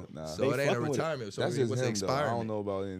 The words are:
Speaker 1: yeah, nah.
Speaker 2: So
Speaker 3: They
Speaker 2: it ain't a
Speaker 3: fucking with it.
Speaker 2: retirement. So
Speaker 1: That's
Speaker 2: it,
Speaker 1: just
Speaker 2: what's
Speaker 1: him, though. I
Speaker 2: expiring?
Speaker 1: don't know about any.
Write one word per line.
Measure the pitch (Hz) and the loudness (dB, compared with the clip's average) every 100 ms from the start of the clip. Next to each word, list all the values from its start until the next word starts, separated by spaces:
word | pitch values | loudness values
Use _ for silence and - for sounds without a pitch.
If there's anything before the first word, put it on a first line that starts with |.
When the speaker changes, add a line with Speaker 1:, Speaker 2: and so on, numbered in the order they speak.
| - - | -4 -10
Speaker 1:
yeah, | |
nah. | 78 | -8
Speaker 2:
So | 78 | 0
Speaker 3:
They | - | 2
Speaker 2:
it | |
ain't | - | 2
a | - | 2
Speaker 3:
fucking | - | 2
with | - | 2
it. | - | 0
Speaker 2:
retirement. | - - - - | 0 -4 -6 -2
So | |
Speaker 1:
That's | 131 | 0
Speaker 2:
it, | 120 | 2
Speaker 1:
just | 120 | 2
Speaker 2:
what's | 127 | 2
Speaker 1:
him, | 127 | 0
though. | |
I | |
Speaker 2:
expiring? | 107 135 135 131 117 | 0 2 2 2 0
Speaker 1:
don't | 113 | 0
know | 107 | -2
about | 101 98 | 0 -2
any. | 98 | -2